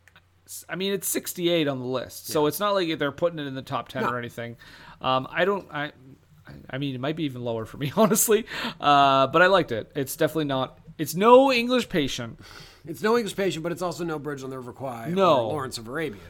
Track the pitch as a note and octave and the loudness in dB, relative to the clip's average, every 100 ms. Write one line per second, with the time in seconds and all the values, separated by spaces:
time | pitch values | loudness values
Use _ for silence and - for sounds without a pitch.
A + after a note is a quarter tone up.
0 | _ _ _ _ - - - E3 G3 G3 | _ _ _ _ -18 -16 -10 -4 -2 -2
1 | - E4+ - - E3+ F3 C#3+ C3 B2+ B2+ | -2 -4 -6 -2 2 2 2 -2 -4 -4
2 | - - - D#3 D3+ D3 G#3 G3 E3+ D#3 | -6 -12 -4 0 2 0 0 0 0 -2
3 | D3 C#3 E3+ E3 C#3+ C3 B2 C3 - C3+ | -4 0 -2 -2 -8 -8 -6 -6 -6 -4
4 | C3 B2 A#2+ - A#2 A#2 - - - - | -2 -4 -6 -10 -10 -12 -20 -20 -20 -6
5 | C3 C3 C3 E3 F3+ G3+ - D3+ D3 - | 0 0 0 0 0 0 -4 -8 -8 -10
6 | C3 - _ _ - C#3+ - C3 C#3+ B2+ | -20 -20 _ _ -20 -20 -10 -6 -6 -4
7 | C#3 D#3+ D3 B2 A#2+ A2+ A2+ - B2+ F#3 | -4 -2 -4 -4 -4 -4 -6 -6 -2 2
8 | G#3+ A3 - G#3+ A#3 - A#3 - C#3+ C#3+ | 4 4 4 2 0 -8 -8 0 4 6
9 | C#3 C3+ C3 D#3+ F#3 F#3+ D#3 A2 - D3+ | 6 6 4 6 6 6 2 -4 -6 -6
10 | C3 - D#3 D#3+ D3 C3 C3 - - - | -6 0 0 0 -2 -2 -4 -8 -14 -8
11 | D3+ E3 A3 B3+ C#4 B3 A#3+ B3 - F#3 | -4 0 6 8 6 4 2 0 0 -2
12 | C3+ - A#2 - - - - - D3 D#3+ | -2 -4 -10 -14 -20 -20 -20 -18 -14 -4
13 | G#3 A#3+ G3+ - F#3+ D#3+ E3 E3 F3+ D#3+ | 2 2 0 -2 -2 -2 -4 -4 -6 -4
14 | F3 D3+ C#3+ C#3 C3 C3 B2 - C3+ A#2 | -6 -6 -6 -8 -10 -10 -12 -10 -10 -8
15 | D3 F3+ F#3 C#3 A2+ C#3 C3 A#2+ A2+ D3 | -2 4 6 6 2 -2 -4 -8 -8 -6
16 | D#3 G2 | -6 -8